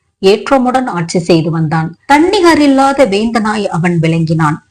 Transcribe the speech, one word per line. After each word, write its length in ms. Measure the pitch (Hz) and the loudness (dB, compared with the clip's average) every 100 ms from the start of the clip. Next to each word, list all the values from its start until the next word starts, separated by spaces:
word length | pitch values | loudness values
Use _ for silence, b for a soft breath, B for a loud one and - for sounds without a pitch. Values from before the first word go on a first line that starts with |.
| _ _ | _ _
ஏற்றமுடன் 640 | 190 220 - 269 247 254 247 | 0 0 0 0 2 -2 -4
ஆட்சி 320 | 175 170 190 | -6 -4 -4
செய்து 300 | 165 170 165 | 0 0 0
வந்தான். 360 | 165 156 160 160 - - | -2 -2 -2 -4 -8 0
தன்னிகரில்லாத 1000 | 285 349 415 349 302 294 269 277 277 185 | 2 2 2 2 4 2 2 2 2 0
வேந்தனாய் 600 | 196 226 226 214 214 196 | 0 -2 -2 -2 -4 -4
அவன் 280 | 170 175 170 | -4 -2 0
விளங்கினான். 580 | 160 165 160 165 156 156 _ | 0 0 -2 0 0 -2 _